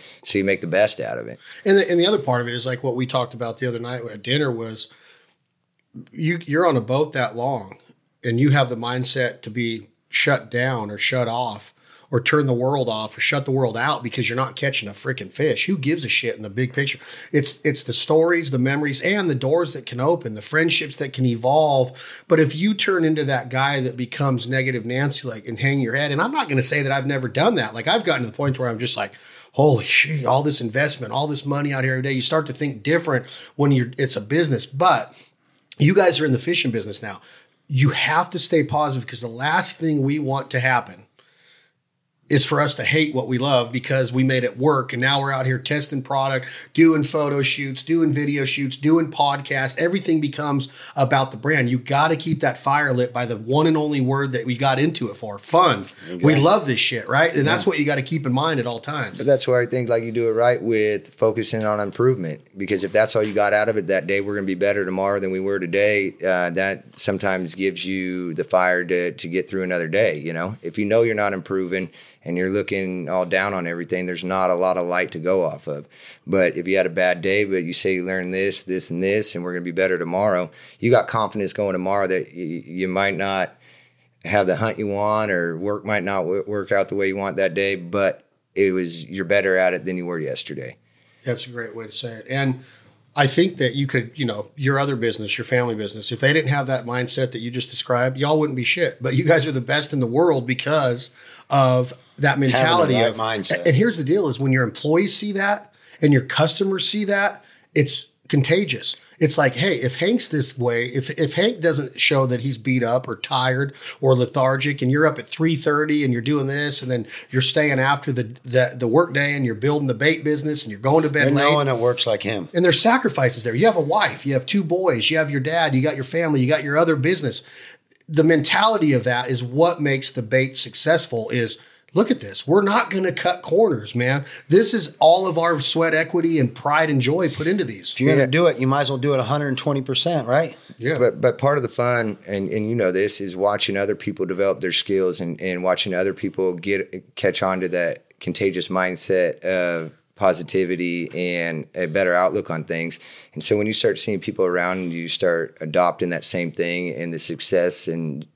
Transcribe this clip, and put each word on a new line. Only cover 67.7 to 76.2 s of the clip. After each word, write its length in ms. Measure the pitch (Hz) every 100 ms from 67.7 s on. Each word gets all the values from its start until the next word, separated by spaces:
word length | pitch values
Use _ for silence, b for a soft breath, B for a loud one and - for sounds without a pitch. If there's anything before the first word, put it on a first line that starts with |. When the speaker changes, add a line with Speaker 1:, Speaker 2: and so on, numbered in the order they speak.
| 87 90
Speaker 1:
you 480 | 95 92 90 90 82
the 80 |
fire 420 | 82 92 90 90 87
to, 280 | 90 87
to 140 | - 85
get 220 | 90 -
through 140 | 95
another 240 | 92 90 82
day. 320 | 92 110 76
You 140 | 76
know, 240 | 82 87 110
if 160 | 82 82
you 80 | 104
know 160 | 113
you're 140 | 117 107
not 180 | 101
improving, 560 | 98 80 95 90 95 92 B B B -
and 80 | 87
you're 120 | 92
looking 600 | 101 95 98 95 92 80
all 160 | 92 90
down 280 | 95 98
on 140 | 98 85
everything, 380 | 85 85 90 90
there's 180 | 87
not 260 | 92 95 92
a 60 | 87
lot 220 | 92 92
of 100 | 87
light 240 | 90 90
to 80 | 85
go 240 | 82 95
off 240 | 82 76 -
of. 180 | 73 73 B B B